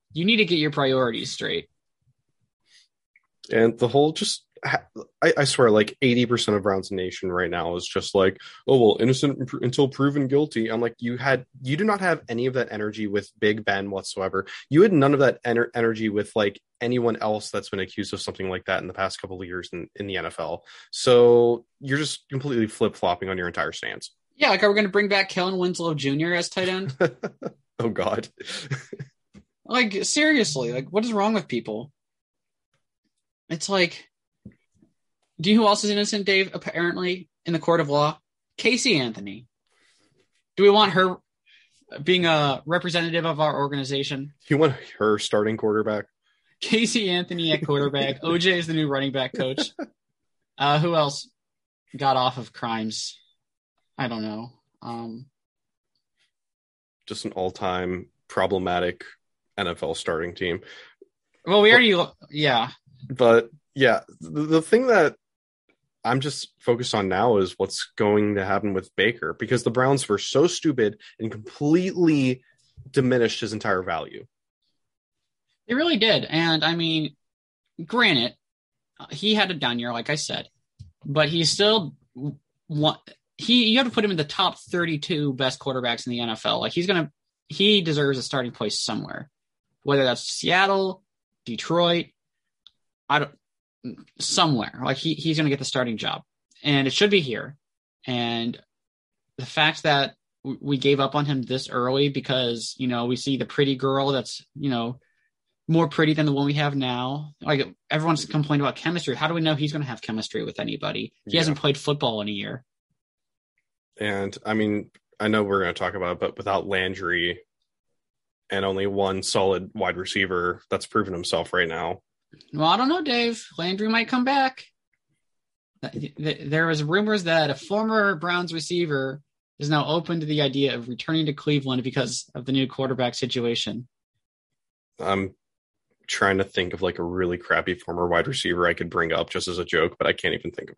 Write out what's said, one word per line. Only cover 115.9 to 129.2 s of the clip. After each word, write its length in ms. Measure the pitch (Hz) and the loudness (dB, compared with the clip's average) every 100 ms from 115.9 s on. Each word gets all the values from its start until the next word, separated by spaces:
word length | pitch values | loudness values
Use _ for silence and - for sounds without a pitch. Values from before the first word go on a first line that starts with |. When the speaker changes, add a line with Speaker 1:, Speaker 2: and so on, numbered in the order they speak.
Speaker 2:
about 180 | 98 90 | -4 -4
it, 80 | 87 | -2
but 180 | 95 - | -4 -4
without 280 | 101 95 90 | -2 -2 0
Landry 720 | 95 92 95 87 87 87 87 _ _ _ _ _ _ _ _ _ _ - | -2 -2 -4 -2 -2 -2 -6 _ _ _ _ _ _ _ _ _ _ -8
and 140 | 98 | -4
only 220 | 98 95 98 | -2 -2 -2
one 360 | 98 95 95 | 0 0 0
solid 480 | - 107 95 90 95 | -2 0 2 0 -4
wide 220 | 107 90 87 | -4 -4 -4
receiver 640 | 92 101 92 90 87 90 - | -4 -2 -2 0 -2 -4 -6
that's 160 | 98 - | -6 -2
proven 260 | 110 95 | -2 -2
himself 400 | 87 87 85 82 | -6 -4 -4 -2
right 160 | 90 85 | 0 0
now. 320 | 82 85 - _ _ _ - - | -2 -6 -8 _ _ _ -20 -12
Speaker 1:
Well, 140 | 147 160 | -2 2
I 100 | 202 | 2
don't 120 | 262 | 2
know, 120 | 359 | 0
Dave. 460 | 302 240 233 226 - - | -2 0 -2 -4 -12 -8
Landry 320 | 175 196 220 | -6 -2 0
might 200 | 226 226 | 0 0
come 160 | 254 | 0
back. 400 | 254 277 262 - - _ _ _ _ _ _ _ _ _ _ - 143 | 2 2 0 -4 -20 _ _ _ _ _ _ _ _ _ _ -14 -12
Th-, 220 | 147 147 - | -10 -12 -6
th-, 340 | 151 - 143 | -6 -4 -2
there 160 | 156 165 | 0 2
was 160 | 156 | 0
rumors 420 | 151 190 214 208 | 0 0 2 0
that 260 | 170 165 143 | 2 2 2
a 40 | |
former 640 | 135 - 202 220 220 202 160 | -2 -2 -2 2 2 2 0
Browns 360 | 175 175 170 | -2 -2 -2
receiver 720 | 165 151 175 170 139 135 143 | -6 -4 -2 0 -2 -2 -8